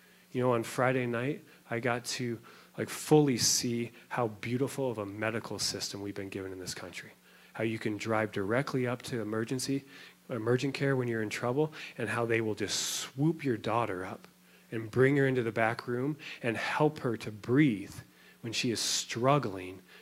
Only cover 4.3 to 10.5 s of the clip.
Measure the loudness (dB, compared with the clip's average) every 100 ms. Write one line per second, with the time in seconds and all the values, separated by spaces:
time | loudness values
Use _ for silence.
4.3 | -2 -4 0 0 -2 -4 -4 -6 -4 -2
5.3 | -2 -6 -4 -4 -4 -6 -6 -6 -6 -6
6.3 | -6 -8 -8 -10 -10 -10 -12 -16 -20 -20
7.3 | -20 -18 -4 -2 -2 -4 -4 0 0 0
8.3 | -2 0 0 0 -2 -2 -4 -6 -6 -4
9.3 | -4 -2 -4 -2 -4 -4 -18 -20 -20 -8
10.3 | -4 2